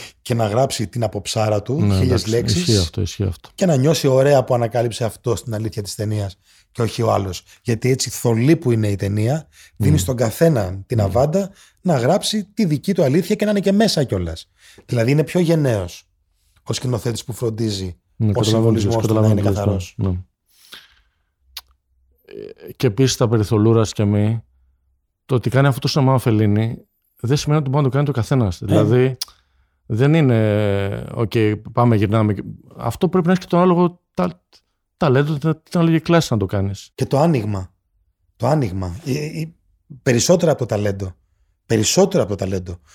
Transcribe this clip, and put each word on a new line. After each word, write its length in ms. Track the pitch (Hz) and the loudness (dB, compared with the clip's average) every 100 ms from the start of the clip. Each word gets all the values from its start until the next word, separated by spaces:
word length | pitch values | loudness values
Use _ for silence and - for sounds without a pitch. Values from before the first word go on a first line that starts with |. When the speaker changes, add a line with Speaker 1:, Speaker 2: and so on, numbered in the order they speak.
| - _ | -20 _
Speaker 1:
και 120 | - | -4
να 120 | 117 107 | -2 0
γράψει 400 | 110 135 - 104 | 2 0 -2 -6
την 160 | 120 | -4
αποψάρα 600 | 110 104 - 113 107 107 | -4 -4 -6 -2 0 0
του, 120 | 101 | -2
Speaker 2:
Ναι, 200 | 131 104 | -2 2
Speaker 1:
χίλιες 80 | 95 | 2
Speaker 2:
εντάξει, 260 | 92 92 110 | 2 0 0
Speaker 1:
λέξεις, 280 | 113 120 135 | -2 0 0
Speaker 2:
ισχύει 160 | 175 107 | 2 2
αυτό, 240 | 87 - | 0 -4
ισχύει 220 | 95 - | -6 -4
αυτό. 280 | 98 - - | -6 -6 -14
Speaker 1:
και 120 | - 185 | -2 0
να 100 | 139 | 2
νιώσει 300 | 139 156 139 | 2 2 2
ωραία 380 | 131 139 139 | 4 4 4
που 100 | 117 | 2
ανακάλυψε 500 | 120 117 120 120 107 | 0 0 -2 -2 -2
αυτό 320 | 110 - 123 110 | -6 -4 -4 -4
στην 180 | - | -4
αλήθεια 280 | 107 110 107 | -6 -6 -8
της 120 | 95 | -10
ταινίας 420 | - 104 107 98 - _ _ _ | -6 -4 -4 -6 -10 _ _ _
και 100 | - | -4
όχι 200 | 113 - | -4 0
ο 100 | 110 | 0
άλλος. 300 | 104 95 87 - - | 0 -2 -8 -14 -10
Γιατί 280 | - 113 123 | -4 -2 0
έτσι 200 | 131 - | 0 -2
θολή 460 | - 123 113 131 165 | -2 0 2 2 2
που 140 | 131 | 2
είναι 180 | 113 107 | 0 0
η 80 | 98 | -2
ταινία, 520 | 101 104 110 156 - _ - _ | -2 0 -2 -2 -6 _ -20 _
δίνει 140 | - | 2
Speaker 2:
Μμμ. 40 | - | 2
Speaker 1:
στον 180 | - 123 | 0 -2
καθένα 640 | 113 - 165 131 92 98 - | -2 2 2 2 -2 -6 -4
την 120 | 113 | 0
Speaker 2:
Μμμ. 80 | 98 | 2
Speaker 1:
αβάντα 440 | 104 151 180 190 - _ _ | 2 2 0 -4 -10 _ _
να 160 | 185 143 | -2 0
γράψει 460 | 120 202 - 214 | 2 0 -2 -4
τη 200 | 196 - | -6 -2
δική 300 | 190 147 - | 0 0 -2
του 80 | 190 | 0
αλήθεια 320 | 143 156 185 | 2 2 0
και 100 | 214 | -2
να 60 | 208 | 0
είναι 100 | 202 | 0
και 120 | 190 | 0
μέσα 320 | 202 220 - | 2 2 0
κιόλας. 460 | 131 98 85 82 - _ - - - | -2 -2 -4 -8 -16 _ -20 -20 -4
Δηλαδή 240 | 120 113 | 0 2
είναι 140 | 147 | 2
πιο 160 | 147 175 | 2 0
γενναίος 680 | 165 165 139 107 87 - _ _ _ _ _ _ | 2 2 2 0 -4 -12 _ _ _ _ _ _
ο 100 | - | -10
σκηνοθέτης 520 | 120 127 117 123 110 | -6 -4 -4 -4 -6
που 80 | - | -10
φροντίζει 640 | 110 120 110 113 98 92 - _ _ | -6 -6 -4 -4 -4 -8 -12 _ _
Speaker 2:
Ναι, 140 | 110 | -2
Speaker 1:
ο 20 | |
Speaker 2:
καταλαβαίνω 460 | 101 110 110 113 113 | 0 0 2 2 2
Speaker 1:
συμβολισμός 160 | 107 113 | 0 0
Speaker 2:
τι 40 | |
λες, 60 | 107 110 | 0 2
Speaker 1:
του 40 | |
να 80 | 107 | 2
είναι 120 | 104 | 2
Speaker 2:
καταλαβαίνω 360 | 101 98 101 95 | 0 0 -2 -2
τι 60 | |
λες, 120 | 90 | -6
Speaker 1:
καθαρός. 0 | - | -6
Speaker 2:
ναι, 120 | 98 | -4
ναι. 100 | 92 - _ _ _ _ - - _ _ _ _ _ _ - - _ _ _ _ _ _ 52 52 - 85 | -4 -8 _ _ _ _ -20 -20 _ _ _ _ _ _ -20 -20 _ _ _ _ _ _ -20 -18 -20 -20
Ε, 60 | |
και 140 | - 127 | -4 -2
επίσης 300 | 101 131 - | 2 0 2
τα 120 | 120 | 0
περιθολούρας 640 | 113 101 110 110 113 107 | 2 2 2 4 4 2
και 120 | - | 0
μη, 380 | 104 104 107 113 - _ _ _ _ _ _ _ _ | 0 2 0 -2 -8 _ _ _ _ _ _ _ _
το 80 | |
ότι 160 | 127 117 | -2 0
κάνει 160 | 127 139 | 2 2
αυτό 140 | - | 0
το 80 | 135 | -2
σινεμά 260 | 156 131 | 0 2
ο 40 | 131 | 2
Φελίνι 600 | 123 107 107 104 113 - - _ _ _ | 2 2 2 2 -2 -6 -14 _ _ _
δεν 120 | 117 143 | -2 -2
σημαίνει 240 | 156 151 | 0 0
ότι 100 | 135 | 0
μπορεί 120 | 139 | 0
να 40 | 135 | 0
το 40 | |
κάνει 120 | 135 147 | 0 -2
το 40 | |
καθένας. 500 | 127 104 135 107 - | -2 0 0 0 -2
Speaker 1:
Ε. 40 | 98 | 0
Speaker 2:
Δηλαδή, 500 | 104 107 123 131 127 - _ _ _ _ _ _ | 2 4 4 2 -2 -12 _ _ _ _ _ _
δεν 280 | 110 139 | 0 2
είναι, 920 | 165 135 113 107 104 104 98 98 113 - | 4 4 4 2 2 0 -2 -4 -6 -8
«Οκ, 180 | 120 110 117 107 104 - | -6 -2 2 2 0 -4
πάμε, 240 | - 120 110 | 2 4 4
γυρνάμε». 380 | 101 110 107 98 - - - - | 2 2 2 -2 -6 -16 -20 -10
Αυτό 320 | 117 - 185 | -8 -2 0
πρέπει 180 | 185 170 | 0 0
να 60 | |
έχει 80 | 185 | -2
και 60 | - | 0
τον 120 | 175 | 2
άλογο 400 | 185 175 175 175 _ | 2 2 0 -2 _
τα-, 280 | - 180 - _ _ _ _ _ _ | -6 -6 -6 _ _ _ _ _ _
ταλέντο, 360 | 160 127 147 147 | 2 2 2 -2
την, 120 | 160 156 | -2 -4
την 180 | _ 180 | _ 0
ανάλογη 200 | 165 160 | 2 2
κλάση 280 | 160 170 - | 2 2 2
να 60 | 123 | -2
το 80 | 92 | -2
κάνεις. 440 | 101 98 98 - | -2 -4 -6 -14
Speaker 1:
Και 120 | - 127 | -8 -2
το 120 | 135 | 2
άνοιγμα. 540 | 165 139 104 101 92 _ _ _ _ _ _ _ | 2 2 -2 -6 -10 _ _ _ _ _ _ _
Το 100 | 117 | 0
άνοιγμα. 500 | 156 113 95 92 87 | 0 -2 -4 -8 -8
Ε, 360 | 143 143 151 165 | -6 -6 -6 -8
ε, 120 | 160 - _ _ _ 143 | -12 -14 _ _ _ -6
περισσότερο 480 | - 120 - 180 165 | 0 0 4 2 2
από 100 | 139 | 0
το 60 | 120 | -2
ταλέντο. 460 | 104 104 98 95 - _ _ _ _ _ | -2 -2 -4 -8 -12 _ _ _ _ _
Περισσότερο 560 | 110 107 - 190 185 | 0 2 2 2 2
από 140 | 101 98 | -2 -2
το 80 | |
ταλέντο. 340 | 95 95 90 87 _ | -4 -6 -8 -16 _